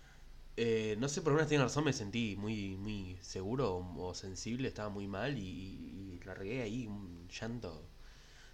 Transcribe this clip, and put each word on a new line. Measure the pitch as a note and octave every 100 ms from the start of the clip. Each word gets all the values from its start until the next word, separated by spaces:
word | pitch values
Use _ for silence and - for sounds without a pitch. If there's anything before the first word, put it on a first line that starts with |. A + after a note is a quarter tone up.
| - - - - - -
Eh, | A#2 A2+ A2 G#2+
no | C#3
sé, | C#3+
por | D#3
una | D3
extraña | D3+ D3
razón | A#2+ C#3+
me | D3+
sentí | - G#2 A#2 A2+ G2
muy, | G#2 A2 G2 F#2+
muy | G#2 G#2 F#2 F#2
seguro | - - F#2+ B2+ A#2+
o, | F2+ F2+ D2+ F2+
o |
sensible, | F2 G2 F#2 A2 A#2+ C3+
estaba | - G#2+
muy | G2+ G2+
mal | G2 B2 C#3
y, |
y, | F#2 F2 F#2+ - D#2 F#2+ F#2+ F2
y |
largué | F#2+ F#2 G2 C3
ahí | A2 A#2+ A2
un | G2+ F#2+ F2 F2+
llanto. | - A2+ A#2+ G2+ D#2 D#2+ - - - - - -